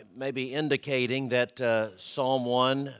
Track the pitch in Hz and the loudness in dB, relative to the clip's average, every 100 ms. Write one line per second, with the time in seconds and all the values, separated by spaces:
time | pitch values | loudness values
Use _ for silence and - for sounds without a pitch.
0 | - 104 135 131 127 139 156 139 - 135 | -18 -8 -6 -4 -4 -2 0 0 0 0
1 | 123 131 131 123 123 - 123 113 110 - | 0 0 0 0 0 0 0 2 0 -6
2 | - - 131 131 123 123 127 135 139 | -8 -2 0 0 2 2 4 2 -4